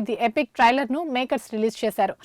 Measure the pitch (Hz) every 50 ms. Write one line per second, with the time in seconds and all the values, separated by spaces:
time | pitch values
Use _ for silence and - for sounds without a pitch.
0 | 214 240 220 - 233 233 220 302 294 - _ - 233 233 247 269 277 220 254 311
1 | 349 311 254 247 262 254 285 262 - - 233 214 220 226 - - - 214 - -
2 | 196 190 - - -